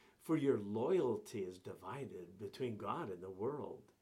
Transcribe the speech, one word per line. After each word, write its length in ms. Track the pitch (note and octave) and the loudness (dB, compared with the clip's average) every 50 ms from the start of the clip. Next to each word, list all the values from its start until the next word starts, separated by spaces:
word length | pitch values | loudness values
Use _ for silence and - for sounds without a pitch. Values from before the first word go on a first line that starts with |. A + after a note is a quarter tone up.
| - - _ _ | -20 -20 _ _
for 140 | - - D#3+ | 0 2 4
your 220 | D3 C3+ C#3 B2 G#2+ | 6 6 6 6 6
loyalty 840 | G2+ G2+ G#2+ A2 B2 D#3 F#3+ F3+ C#3+ B2 A2 G#2 - - - G#2+ | 4 0 0 2 4 4 4 6 6 4 2 0 -2 -6 -4 -4
is 180 | F#2+ F2+ F#2 F#2 | -4 -4 -6 -10
divided 800 | - G2+ F#2 - F2+ F#2 A#2 C#3 C3+ G2+ F#2 F2+ F2 E2+ F#2 F#2+ | -10 -12 -12 -10 -10 -8 -8 -8 -8 -8 -8 -10 -12 -12 -12 -10
between 380 | G#2+ G2 - - C3+ A#2+ G#2+ | -10 -10 -6 -4 -4 -2 -2
God 340 | G2+ A2 G2+ B2 E3 E3 G#2+ | -4 -2 -2 -2 -2 -2 -6
and 100 | F#2 E2+ | -6 -8
the 80 | F2+ F#2+ | -8 -10
world. 640 | F#2+ F#2 G#2+ C3 D3 C#3 G2+ E2+ - - - - _ _ | -6 -2 -2 -2 -2 -4 -6 -8 -10 -12 -14 -20 _ _